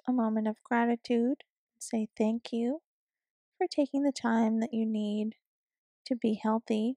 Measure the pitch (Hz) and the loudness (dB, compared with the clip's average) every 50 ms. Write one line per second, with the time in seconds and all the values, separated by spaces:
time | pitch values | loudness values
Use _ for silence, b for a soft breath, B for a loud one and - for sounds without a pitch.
0 | - - 254 247 220 220 220 220 214 220 214 - - - 240 233 233 233 240 233 | -4 -2 0 0 2 2 0 0 0 0 -2 -4 -4 -2 0 2 2 2 0 0
1 | - - 240 233 233 247 294 - - _ _ _ _ _ _ - - - - 220 | 0 0 2 2 2 2 0 -2 -6 _ _ _ _ _ _ -18 -10 -6 -4 -4
2 | 214 - _ - 220 214 226 233 - - - 226 233 240 285 330 - _ _ _ | -4 -4 _ 0 0 0 0 -2 -6 -6 -4 -4 -2 -2 -4 -4 -8 _ _ _
3 | _ _ _ _ _ _ _ _ _ _ _ - 381 349 - - 285 - - 277 | _ _ _ _ _ _ _ _ _ _ _ -4 -4 -2 0 0 0 0 0 0
4 | 285 285 262 - - 233 226 226 233 220 226 226 220 - - 220 226 220 220 214 | 0 0 0 0 0 2 2 2 2 2 2 0 -2 -2 -2 -2 -2 -2 -2 -2
5 | 214 208 208 214 214 220 - _ _ _ _ _ _ _ _ _ _ _ _ _ | -2 -2 -2 -2 -4 -4 -6 _ _ _ _ _ _ _ _ _ _ _ _ _
6 | - - 262 233 - 226 214 196 - 220 220 226 - - 226 214 214 240 269 | -6 -6 -4 0 0 0 0 0 0 0 0 0 0 -2 -2 0 0 -2 -4